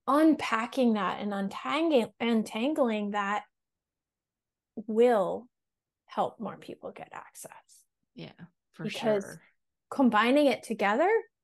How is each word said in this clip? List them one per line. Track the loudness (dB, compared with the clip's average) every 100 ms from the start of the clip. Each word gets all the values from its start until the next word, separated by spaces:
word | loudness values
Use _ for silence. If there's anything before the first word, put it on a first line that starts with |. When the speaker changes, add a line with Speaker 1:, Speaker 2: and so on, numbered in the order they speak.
| 0
Speaker 1:
unpacking | 4 4 4 0 -4 -4 0 2
that | 2 -2 -4
and | -6
untangling, | -4 -6 -6 -6 -2 2 2 2 -4
untangling | 0 0 0 -4 -2 0 0 -2 -4
that | -4 -4 -4 -8 _ _ _ _ _ _ _ _ _ _ _ _
will | -14 -2 4 4 4 0 -4 -10 _ _ _ _ _ _
help | -4 -4 -4
more | -12 -12
people | -16 -16 -16
get | -16 -18
access. | -18 -18 -20 -20 -20 _ _ _ _ _
Speaker 2:
Yeah, | -20 -18 -20 -20 _ _
for | -10
Speaker 1:
Because | -8 -4 0 0
Speaker 2:
sure. | -2 -12 _ _ _ _ -6
Speaker 1:
combining | 2 4 4 4 4 4
it | 0
together | -4 -2 0 2 2 0 -2 _